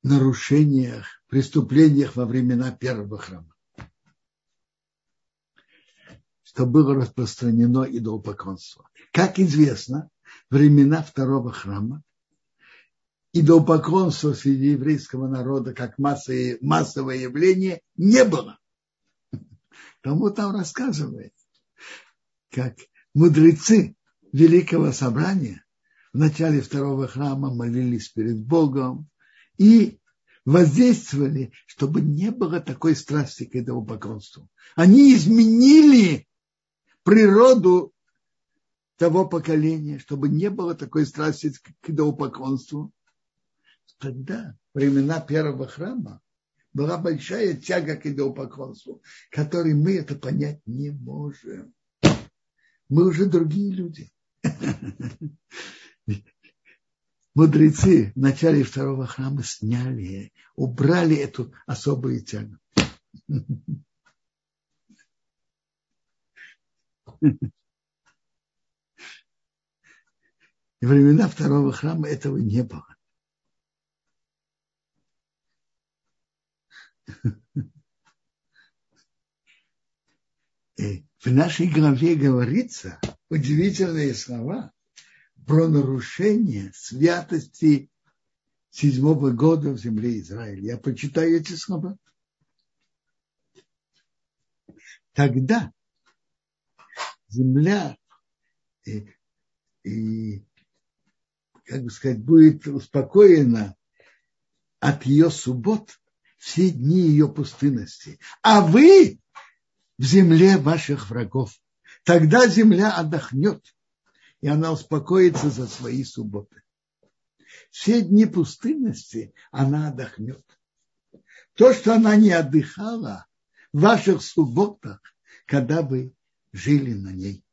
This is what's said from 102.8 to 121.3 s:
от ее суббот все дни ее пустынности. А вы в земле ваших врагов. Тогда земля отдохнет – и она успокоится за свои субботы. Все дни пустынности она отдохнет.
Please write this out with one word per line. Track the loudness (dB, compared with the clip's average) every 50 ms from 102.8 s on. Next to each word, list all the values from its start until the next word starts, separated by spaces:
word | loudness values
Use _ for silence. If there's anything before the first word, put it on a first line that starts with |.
| -12 _ -6 -6 -6 0 4 4 6 6 6 4 4 2 0 -2 -4 -8 -12 _ _ _ _ _ _ _ _ _ _ _ _ _ _ _ _ _ _ _ _ _
от | -2 -2 -2 -2 -2
ее | 0 4 4 4 4
суббот | 2 -4 -8 -8 -8 -4 -2 -2 -4 -4 -6 _ -20 _ _ _ _ _ _ _ _
все | _ -18 -8 -2 0 0 0
дни | 0 -2 -2 0 2 2
ее | 2 4 4 4 2 2
пустынности. | 0 -8 -10 -10 -8 -4 -2 -2 -2 -4 -8 -12 -18 -20 -20 -20 -20 _ _ -20 -20 _
А | 2 4 4 4
вы | 4 4 4 8 8 10 10 10 8 6 2 _ _ _ _ -20 -20 _ _ _ _ _ _ _ _ _ _
в | -6 -2
земле | 4 6 6 6 6 6 6 6 6 6 4
ваших | 2 -2 -2 -2 -4 -6 -8 -8 -8 -10
врагов. | -8 -10 -10 -6 -6 -8 -8 -8 -12 _ _ _ _ _ _ _ -20 _ _
Тогда | 4 4 4 6 4 6 6 4
земля | 4 4 4 4 4 4 4 2 0 -2
отдохнет – | -4 -6 -6 -6 -8 -8 -8 -6 -2 -2 -2 -4 -6 _ _ _ _ _ _ _ _ _ _ _ _ _ _ _ _
и | -6 -4
она | -2 -2 -2 -4
успокоится | -6 -8 -8 _ -8 -8 -4 -2 2 4 4 4 2 0 -4 -4
за | -6 -6 -10
свои | -12 -12 -14 -12 -10 -8 -8 -10
субботы. | -10 -12 -12 -12 -10 -10 -12 -14 _ _ _ _ _ _ _ _ _ _ _ _ _ _ _ _ _ _ _ _ _ -20 -20 _ _
Все | _ -6 -2 0 0 0
дни | 2 4 4 4 4
пустынности | 4 0 -4 -4 -4 -6 _ -6 -6 -4 -4 -4 -6 -6 -10 -16 -16 -14 -14 -14 -14 _ _ _ _
она | -6 -4 -2 -2 -2 -2 -4 -6
отдохнет. | -8 -10 -14 -14 -14 -14 -14 -14 -14 -18 _ _ _ _ _ _ _ _ _ _ _ _ _ _ _ _ _ _